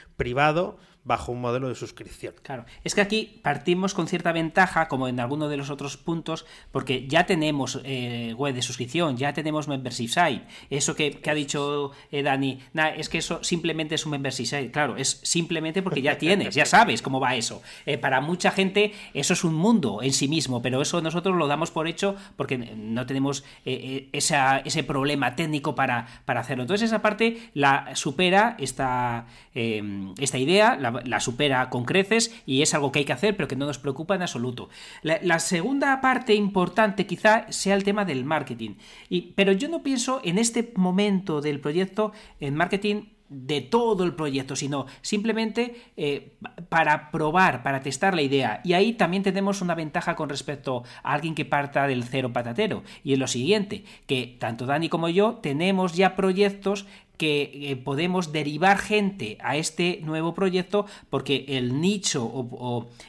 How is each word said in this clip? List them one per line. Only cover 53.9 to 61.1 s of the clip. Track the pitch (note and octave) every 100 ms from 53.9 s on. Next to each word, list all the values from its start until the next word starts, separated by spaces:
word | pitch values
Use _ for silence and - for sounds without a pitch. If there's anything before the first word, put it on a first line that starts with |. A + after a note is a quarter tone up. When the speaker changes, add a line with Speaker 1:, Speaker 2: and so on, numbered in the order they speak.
| - -
Speaker 2:
que | C3 B2+ -
tanto | A2+ A#2 B2+
Dani | D3 D#3+
como | E3+ E3
yo | F3+ G#3+ A3+
tenemos | D3+ C#3 F#3 F#3+ F#3
ya | E3 F#3+ F#3
proyectos | F#3+ F#3 G3+ G3 G3 G3+ - - _ -
que, | D#3 D3 C#3 C#3+ C#3+
eh, | C3
podemos | C3+ C#3 F3+ F3+ E3
derivar | D#3 D3 D3+ F#3+ G3
gente | - G#3+ G3 G3 G#2+ G2+
a | A#2+ C#3+
este | D#3+ - F3 F3
nuevo | D#3 D#3+ E3
proyecto | E3 F#3+ F#3 F3+ G#3 G3+ - -